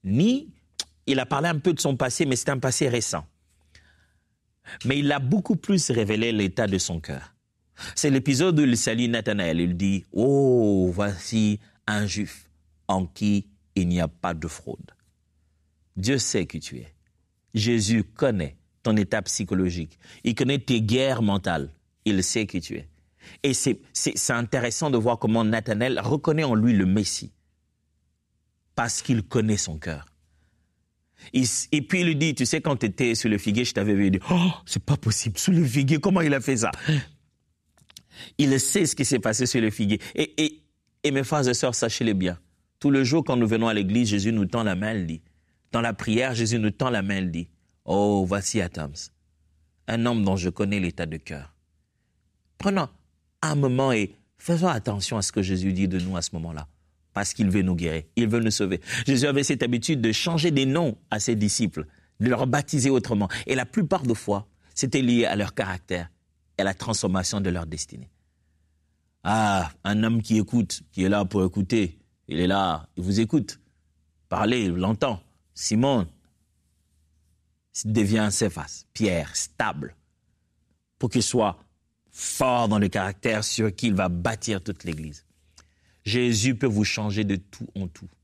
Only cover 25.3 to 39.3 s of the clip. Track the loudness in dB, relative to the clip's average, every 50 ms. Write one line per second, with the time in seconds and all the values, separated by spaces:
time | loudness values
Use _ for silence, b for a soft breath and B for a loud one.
25.3 | 2 2 2 2 0 0 0 -2 -2 0 0 0 0 -2 0 0 0 0 2 0
26.3 | 2 2 2 2 2 4 4 6 4 4 4 4 4 2 2 0 -4 -6 -8 -12
27.3 | _ _ _ _ _ _ _ _ _ _ _ _ _ _ _ _ _ _ _ _
28.3 | _ _ _ _ _ _ _ _ _ -2 -2 -2 -2 -6 0 0 0 0 0 0
29.3 | 0 0 2 2 0 0 -2 -6 -8 -8 -8 -8 -8 -8 -12 _ _ _ _ _
30.3 | _ _ _ _ _ _ _ _ _ _ _ _ _ _ _ B B B B B
31.3 | B 2 2 2 0 -4 -2 -2 -2 -2 0 0 0 2 2 2 2 2 0 0
32.3 | 0 0 0 0 0 0 0 0 0 0 0 -2 0 0 0 0 0 0 2 2
33.3 | 0 2 2 0 0 0 0 0 -2 0 2 2 4 4 4 4 2 2 2 2
34.3 | 2 4 4 2 0 -4 -10 -8 -8 -8 0 0 -2 0 0 -2 -2 0 -2 -4
35.3 | -4 -2 0 2 4 4 2 2 2 0 2 2 2 2 2 2 2 4 4 2
36.3 | 2 2 2 0 0 0 0 -2 -2 -4 -2 0 0 0 -2 -6 -18 _ _ _
37.3 | _ _ _ _ _ _ _ _ _ _ _ _ -20 -20 B B B B B B
38.3 | B 0 2 4 4 2 2 0 2 2 2 2 0 -2 0 0 0 2 2 0